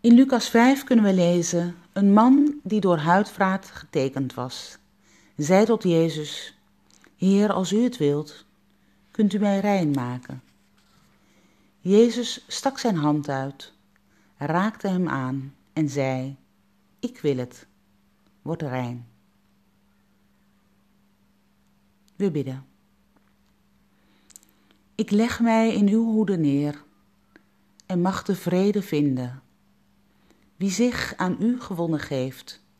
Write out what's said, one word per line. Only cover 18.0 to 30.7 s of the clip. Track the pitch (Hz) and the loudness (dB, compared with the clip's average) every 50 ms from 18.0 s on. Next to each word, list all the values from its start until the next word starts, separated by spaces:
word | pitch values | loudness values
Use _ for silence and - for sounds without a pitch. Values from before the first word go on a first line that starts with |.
| _ _ _ _ _ _ _ _ | _ _ _ _ _ _ _ _
word | _ 147 165 165 | _ -10 -8 -8
rein.'" | 160 139 127 127 127 120 120 120 120 - _ _ _ _ _ _ _ _ _ _ _ _ _ _ _ _ _ _ _ _ _ _ _ _ _ _ _ _ _ _ _ _ _ _ _ _ _ _ _ _ _ _ _ _ _ _ _ _ _ _ _ _ _ _ _ _ _ _ _ _ _ | -8 -8 -6 -6 -6 -6 -8 -12 -16 -20 _ _ _ _ _ _ _ _ _ _ _ _ _ _ _ _ _ _ _ _ _ _ _ _ _ _ _ _ _ _ _ _ _ _ _ _ _ _ _ _ _ _ _ _ _ _ _ _ _ _ _ _ _ _ _ _ _ _ _ _ _
We | _ 196 196 | _ -4 -2
bidden. | 156 151 131 131 131 135 135 _ _ _ _ _ _ _ _ _ _ _ _ _ _ _ _ _ _ _ _ _ _ _ _ _ _ _ _ _ _ _ _ _ - - _ _ _ _ _ _ _ _ _ _ _ | -2 -4 -6 -6 -10 -12 -16 _ _ _ _ _ _ _ _ _ _ _ _ _ _ _ _ _ _ _ _ _ _ _ _ _ _ _ _ _ _ _ _ _ -20 -20 _ _ _ _ _ _ _ _ _ _ _
Ik | - 220 - | -6 -4 0
leg | 202 208 226 240 - - | 2 2 2 0 0 0
mij | 233 233 226 226 226 226 - | 2 2 4 4 2 2 2
in | - 208 196 | 2 2 2
uw | 202 226 233 | 2 2 0
hoede | 226 220 214 214 175 196 | 2 0 0 2 0 0
neer | 170 156 143 139 143 147 147 147 - - _ _ _ _ _ _ _ _ _ _ - _ _ _ _ _ _ _ _ _ | 0 2 2 2 2 0 -2 -6 -8 -16 _ _ _ _ _ _ _ _ _ _ -20 _ _ _ _ _ _ _ _ _
en | _ 185 175 | _ -2 -2
mag | 175 185 190 - | 0 0 -2 -4
de | - - 196 | -4 -4 -4
vrede | 180 - 175 175 180 190 202 202 208 | -4 -2 -2 0 0 0 0 0 -2
vinden. | 190 - - 147 147 143 131 127 127 123 127 135 _ _ _ _ _ _ _ _ _ _ _ _ _ _ _ _ _ _ _ _ _ _ _ | -4 -4 -2 0 0 0 0 -2 -4 -8 -10 -14 _ _ _ _ _ _ _ _ _ _ _ _ _ _ _ _ _ _ _ _ _ _ _
Wie | _ 185 196 | _ -4 -4